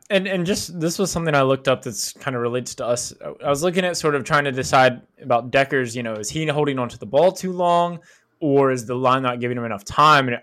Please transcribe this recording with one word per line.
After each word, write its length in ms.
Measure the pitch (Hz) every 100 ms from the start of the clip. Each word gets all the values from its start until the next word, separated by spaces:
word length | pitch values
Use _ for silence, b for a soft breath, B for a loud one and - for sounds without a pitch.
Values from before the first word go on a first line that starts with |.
| -
And, 160 | 196 190
and 180 | 185
just, 360 | 175 208 - 175
this 180 | 160 -
was 140 | 180
something 200 | 170 165
I 100 | 143
looked 260 | 135 135 135
up 140 | 127
that's 300 | 127 101 -
kinda 260 | - 143 127
relates 340 | 120 123 123 -
to 100 | 117
us. 260 | 120 - -
I, 200 | 76 -
I 40 | 143
was 120 | 143
looking 220 | 175 175
at 120 | 180 170
sort 200 | 156 143
of 80 |
trying 200 | 117 151
to 60 | 143
decide 520 | 131 123 139 127 120 - _
about 300 | 131 120 123
Deckers, 420 | 135 135 143 120
you 80 | 120
know, 120 | 117
is 140 | 107 104
he 160 | 156 156
holding 300 | 147 143 131
onto 180 | 120 -
the 100 | 107
ball 240 | 135 180
too 220 | 185 185
long, 480 | 180 175 170 175 170 b b b _
or 320 | 151 139 135
is 120 | 131
the 120 | 113 123
line 260 | 131 131
not 160 | 127 123
giving 180 | 120 123
him 80 |
enough 200 | 117 101
time? 420 | - - 151 147 127
And 120 | 120